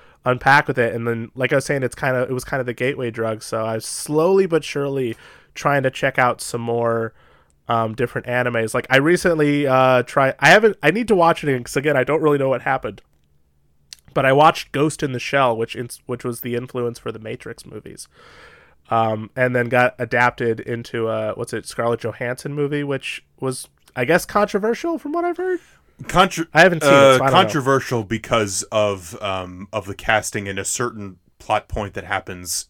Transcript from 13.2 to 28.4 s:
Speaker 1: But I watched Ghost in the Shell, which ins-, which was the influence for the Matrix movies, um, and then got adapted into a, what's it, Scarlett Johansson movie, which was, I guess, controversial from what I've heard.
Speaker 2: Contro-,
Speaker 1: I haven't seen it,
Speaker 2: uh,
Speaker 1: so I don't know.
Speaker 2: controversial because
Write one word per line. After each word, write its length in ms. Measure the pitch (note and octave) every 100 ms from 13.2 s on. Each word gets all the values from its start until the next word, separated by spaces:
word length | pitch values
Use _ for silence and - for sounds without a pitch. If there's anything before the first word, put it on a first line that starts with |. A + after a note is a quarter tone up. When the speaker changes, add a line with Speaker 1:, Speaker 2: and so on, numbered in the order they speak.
| _ _ _ _ _ _ _ - _
Speaker 1:
But 140 | - C3+
I 80 |
watched 380 | C3+ D#3 - -
Ghost 320 | C#3 D#3 -
in 80 | D3
the 80 | B2
Shell, 360 | - C#3 C3 A2+
which 200 | A#2 -
ins-, 260 | A#2+ - -
which 160 | B2
was 180 | B2 A#2
the 140 | B2 A#2+
influence 420 | B2+ B2+ A#2+ A#2
for 140 | A#2
the 80 | A2
Matrix 440 | A2 B2+ A#2 A#2
movies, 440 | - G#2+ - - - _ - - - - _ _ -
um, 400 | A2+ A2+ A2 A2 -
and 200 | B2+ B2
then 140 | A#2+
got 240 | B2 B2 -
adapted 600 | B2 B2 B2 - A#2+ A2+
into 480 | - A#2+ A#2 A#2+ A2
a, 260 | A2 G#2+ -
what's 180 | -
it, 140 | A#2 -
Scarlett 340 | - A#2 A#2
Johansson 540 | A2+ - A#2+ B2 D3 C#3+
movie, 280 | C#3+ D3
which 400 | C#3+ C3+ - - _ -
was, 280 | C3 B2+ - _ _ -
I 100 | B2+
guess, 200 | E3+ -
controversial 720 | G#3 G#3 G#3 A3 A#3 E4+ D#4+
from 140 | C#4+
what 140 | E4 F4
I've 120 | F4
heard. 220 | F#4 F4+ - _ _ - -
Speaker 2:
Contro-, 400 | F3 F#3+ - - D3+
Speaker 1:
I 60 |
haven't 200 | F3+ E3+
seen 100 | D3+
it, 40 | C#3
Speaker 2:
uh, 220 | C#3 B2+
Speaker 1:
so 60 |
I 40 | C3+
don't 0 |
know. 40 |
Speaker 2:
controversial 720 | D#3+ F#3+ E3+ C3 C3+ - A#2+
because 600 | G2 A2 - A#2